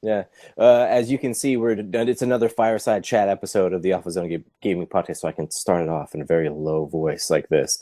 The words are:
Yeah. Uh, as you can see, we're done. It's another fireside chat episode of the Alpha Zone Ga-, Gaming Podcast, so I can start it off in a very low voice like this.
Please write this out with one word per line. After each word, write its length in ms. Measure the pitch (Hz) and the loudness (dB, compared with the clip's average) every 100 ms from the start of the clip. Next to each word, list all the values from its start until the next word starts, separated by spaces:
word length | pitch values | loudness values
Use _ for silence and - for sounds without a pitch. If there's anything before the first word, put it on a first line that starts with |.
Yeah. 220 | 110 107 92 _ - - | 0 -2 -2 _ -20 2
Uh, 280 | 117 120 120 | 6 6 6
as 240 | 123 117 | 2 0
you 60 | 131 | -2
can 140 | 135 | -2
see, 240 | 117 139 127 | -4 0 0
we're 200 | 117 110 | 0 -2
done. 320 | 104 104 117 | -2 -2 -2
It's 140 | 123 | 0
another 260 | 123 123 113 | 0 2 0
fireside 560 | - 113 110 - 107 | 2 0 2 0 -2
chat 240 | 90 117 101 | 0 0 2
episode 440 | 98 98 107 92 | 0 -2 0 2
of 100 | 90 | 2
the 100 | 87 | 0
Alpha 180 | 92 87 | -2 -2
Zone 180 | 87 85 | -6 -4
Ga-, 160 | 82 - _ | -6 -10 _
Gaming 280 | - 90 85 | -4 -2 -2
Podcast, 300 | 98 85 80 | -2 -2 -4
so 100 | 82 | -6
I 40 | |
can 160 | 80 78 | -6 -8
start 340 | - - 90 | -8 0 0
it 40 | 82 | 2
off 260 | 80 73 | -4 -6
in 60 | - | -10
a 40 | |
very 240 | 76 82 80 | -2 0 0
low 380 | 76 78 78 76 | -4 -4 -2 -4
voice 440 | 80 80 73 - | -4 -4 -4 -2
like 180 | 80 71 | -2 2
this. 320 | 78 67 - | 0 0 -4